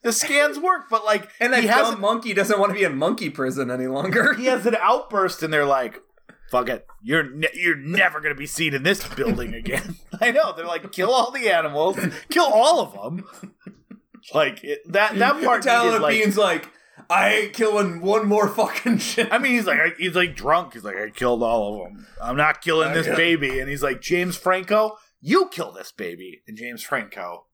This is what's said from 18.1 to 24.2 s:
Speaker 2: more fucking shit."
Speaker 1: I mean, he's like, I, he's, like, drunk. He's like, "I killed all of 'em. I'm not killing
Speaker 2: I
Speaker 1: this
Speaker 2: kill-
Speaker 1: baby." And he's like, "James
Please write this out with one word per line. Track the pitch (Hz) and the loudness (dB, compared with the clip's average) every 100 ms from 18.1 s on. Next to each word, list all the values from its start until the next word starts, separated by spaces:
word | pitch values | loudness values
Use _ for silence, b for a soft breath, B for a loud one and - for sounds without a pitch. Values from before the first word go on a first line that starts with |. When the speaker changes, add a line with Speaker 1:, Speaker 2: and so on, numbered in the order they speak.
| 214 208 | 2 2
Speaker 2:
more | 208 202 | 2 2
fucking | 226 208 - 247 208 | 0 -2 -2 0 0
shit." | - - 220 | 0 -2 0
Speaker 1:
I | 233 | 0
mean, | 269 | 2
he's | 240 185 | 0 2
like, | 143 | 2
I, | 165 170 | 0 0
he's, | 180 | -2
like, | 170 180 - | 0 0 -2
drunk. | 135 165 175 | 0 0 0
He's | 117 | -12
like, | 101 95 | -10 -8
"I | 107 | -8
killed | - 127 117 | -2 0 2
all | 117 117 104 104 | 2 2 0 -6
of | 90 | -10
'em. | 101 - - | -16 -20 -10
I'm | 117 131 | -4 2
not | 151 - | 2 2
killing | 170 160 156 | 0 0 2
Speaker 2:
I | |
Speaker 1:
this | 165 151 | 0 0
Speaker 2:
kill- | 165 | 2
Speaker 1:
baby." | 170 165 139 131 | 2 2 0 -4
And | 135 | -6
he's | 143 | -4
like, | 139 123 | -4 -4
"James | - 175 | -2 0